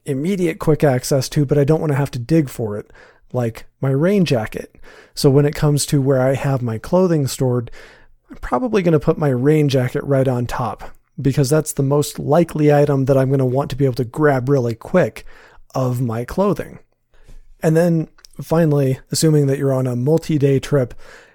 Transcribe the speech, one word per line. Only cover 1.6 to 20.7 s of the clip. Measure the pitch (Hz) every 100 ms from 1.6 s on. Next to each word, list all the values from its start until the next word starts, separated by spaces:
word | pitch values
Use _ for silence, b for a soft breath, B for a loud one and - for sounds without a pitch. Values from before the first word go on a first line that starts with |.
don't | 139 160
wanna | 160
have | 139 139
to | 127
dig | 117 165 135
for | - 110 104
it, | - b b b b
like | 127 117 - - -
my | 135
rain | 135 170 208
jacket. | 165 123 107 - - - B B B
So | - 143
when | 135 143
it |
comes | - 151 147 -
to | 147
where | 135 131
I | 131
have | 135 143 135
my | 120 113
clothing | - 180 185 160 135
stored, | - 131 123 120 B B B B _ _
I'm | 285
probably | - 254 254 214
gonna | 175 156
put | - 160
my | 147
rain | 123 139 156 147
jacket | 127 127 143
right | 139 135 135
on | 123 120
top, | - 117 - - - _ -
because | 135 131 127
that's | 151 151
the | -
most | 139 143 147 -
likely | 135 156 165 160 147
item | 147 147 139
that | 131 135
I'm | 131
gonna | 139 127
want | 127 143
to | -
be |
able | 139 120
to |
grab | 117 - 151 131 123
really | 143 120
quick | 113 - 185 127 - - b b b -
of | 135 127 123
my | 127 110
clothing. | 120 - 202 170 - - _ _ _ b b b b -
And | 170 160
then | 175 165 156 _ - -
finally, | 139 160 160 143 135 131 -
assuming | - 160 151 139
that | 139
you're | 139
on | 131 131
a | 120
multi-day | 127 165 - 151 139 135
trip, | -